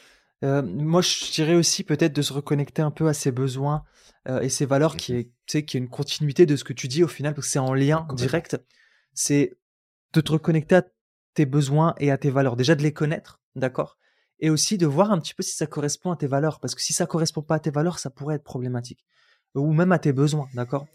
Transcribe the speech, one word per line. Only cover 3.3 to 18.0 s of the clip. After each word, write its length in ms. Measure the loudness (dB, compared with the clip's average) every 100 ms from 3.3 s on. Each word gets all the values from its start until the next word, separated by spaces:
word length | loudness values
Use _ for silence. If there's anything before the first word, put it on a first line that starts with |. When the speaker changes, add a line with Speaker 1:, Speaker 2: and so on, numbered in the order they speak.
Speaker 1:
besoins, 540 | -2 -2 -2 -2 -2 -6 _ _ _ -6
euh, 120 | -2
et 80 | -2
ses 160 | -2
valeurs, 320 | 0 2 2 0
qui 160 | -4
Speaker 2:
Mhm. 60 | -4
Speaker 1:
est, 60 |
tu 80 | -6 _ -6
sais, 160 | -6
qui 120 | -4 -4
est 40 |
une 80 | -6
continuité 580 | -6 -6 -4 0 4 4
de 100 | 4
ce 80 |
que 80 | -4
tu 160 | -8 -4
dis 140 | 0
au 60 | 0
final, 260 | 0 -6
parce 120 | -6 -4
que 60 |
c'est 60 | -2
en 160 | 0
lien 240 | 2 2 2
Speaker 2:
Complètement. 180 | -2 -4
Speaker 1:
direct. 400 | -2 -2 -2 -8 -8 _ _ _ _
C'est 460 | -6 0 2 2 -4 _ _ _ _ _
de 60 | 0
te 120 | 2
reconnecter 440 | 0 2 0 4 4
à 80 | 2 _ _ _ _
tes 100 | 0
besoins 500 | 2 2 2 2 2 2
et 120 | 0
à 60 | 0
tes 140 | 0
valeurs. 260 | 0 0 2
Déjà 180 | 2
de 80 | 2
les 100 | 2
connaître, 480 | 0 -2 -4 -8 -20 _
d'accord ? 440 | -6 -4 -2 -6 _ _ _ _ -4
Et 100 | 0
aussi 300 | 2 0 2
de 80 | 2
voir 240 | 4 2
un 80 | 2
petit 140 | -2
peu 80 | -8
si 120 | -8
ça 120 | -6 -6
correspond 440 | -4 -4 -4 -6
à 60 | -4
tes 100 | -2
valeurs, 320 | 0 0 -2
parce 140 | -8
que 60 | -6
si 140 | -4
ça 100 | -2
correspond 380 | -2 0 -2 -4
pas 140 | -2 -2
à 40 |
tes 100 | -2
valeurs, 280 | -2 -2
ça 100 | -2